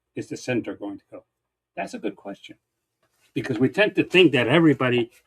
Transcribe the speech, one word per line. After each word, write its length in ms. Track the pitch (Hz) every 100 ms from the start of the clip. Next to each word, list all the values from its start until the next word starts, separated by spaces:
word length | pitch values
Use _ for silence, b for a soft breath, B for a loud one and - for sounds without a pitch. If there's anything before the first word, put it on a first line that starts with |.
| _ -
is 120 | 113
the 80 | -
center 380 | - 123 101
going 240 | 98 104 98
to 60 | _
go? 140 | 98 - _ _ _ _ -
That's 180 | 190
a 40 | 247
good 180 | 190 -
question. 400 | - - - - _ _ _ _ _ _ _
Because 240 | - 113 110
we 100 | 127
tend 280 | - - -
to 80 |
think 280 | - 180 180
that 160 | 131 117
everybody 600 | 147 165 135 127 120 117 _